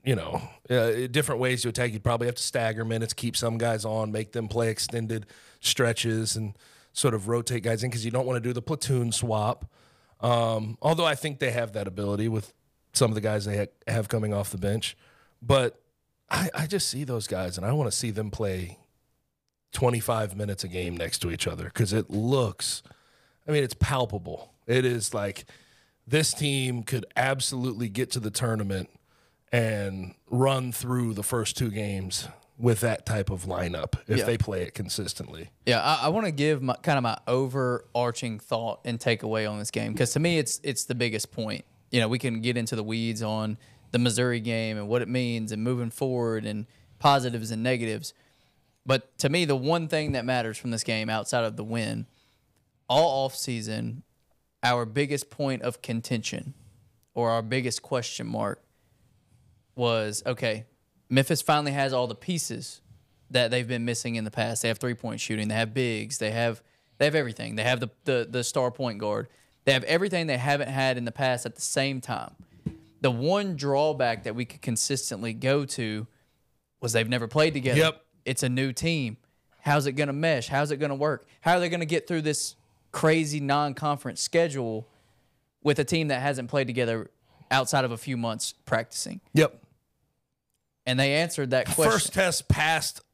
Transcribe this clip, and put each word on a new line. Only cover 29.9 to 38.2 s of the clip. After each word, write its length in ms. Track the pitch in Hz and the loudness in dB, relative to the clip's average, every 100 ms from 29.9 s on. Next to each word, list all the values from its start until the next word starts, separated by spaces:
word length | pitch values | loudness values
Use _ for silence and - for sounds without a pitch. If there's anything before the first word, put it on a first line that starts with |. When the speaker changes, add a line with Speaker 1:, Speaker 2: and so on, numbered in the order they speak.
| 95 92 - _ | -6 -10 -12 _
Speaker 1:
run 420 | 120 131 135 127 | 2 4 4 -2
through 420 | 117 123 123 120 | -6 -2 0 0
the 100 | 104 | -2
first 340 | 104 123 107 - | -2 0 -2 -2
two 120 | 120 | -2
games 560 | 104 101 98 95 - - - _ - | -2 -2 -4 -4 -6 -8 -16 _ 0
with 240 | 117 113 | 2 4
that 240 | 117 110 - | 2 0 0
type 240 | 107 98 | 0 0
of 160 | 95 92 | -4 -4
lineup 500 | 90 87 90 - - - | -2 -2 -4 -4 -4 0
if 120 | 110 | 0
Speaker 2:
Yeah. 60 | 113 | 2
Speaker 1:
they 120 | 113 | 0
play 240 | - 95 | 0 -2
it 100 | 87 | -4
consistently. 760 | - 95 - 95 - 85 76 82 _ - | -6 -6 -4 -6 -8 -10 -12 -16 _ 2
Speaker 2:
Yeah, 160 | 117 | 4
I, 240 | 139 151 135 | 4 2 2
I 20 | |
wanna 220 | 190 208 | 2 0
give 300 | 147 147 147 | 2 2 2
my, 140 | 127 123 | 0 -2
kinda 180 | - 143 | 2 2
my 160 | 120 110 - | 2 -2 0
overarching 1120 | 127 135 135 127 123 - 120 120 113 | 2 2 0 0 0 -2 0 0 0